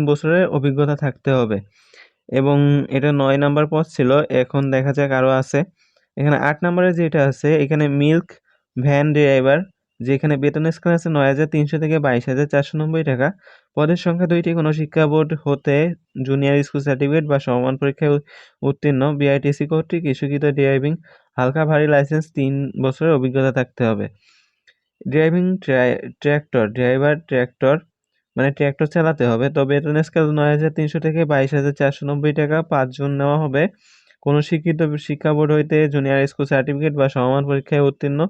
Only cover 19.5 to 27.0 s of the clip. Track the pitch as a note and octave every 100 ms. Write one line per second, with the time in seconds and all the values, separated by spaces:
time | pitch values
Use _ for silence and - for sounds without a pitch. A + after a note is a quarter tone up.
19.5 | C#3+ D3+ D#3+ E3 E3+ D#3 - C#3+ C#3+ D3
20.5 | C#3+ C#3 C3+ C#3+ E3 - _ _ - B2+
21.5 | D#3 D#3 D3+ D3+ D3 C#3+ D#3 D#3 D3 C3+
22.5 | C#3 C#3 - C3 - D#3+ C#3+ C3 C3+ C3+
23.5 | C3 A#2+ - A#2 A2+ D3+ - _ _ _
24.5 | _ _ _ _ - B2 D3 D#3+ F3+ F3+
25.5 | F#3 D3 C3 B2 - B2 - D3 D3 -
26.5 | C3 G#2 A#2+ B2 C3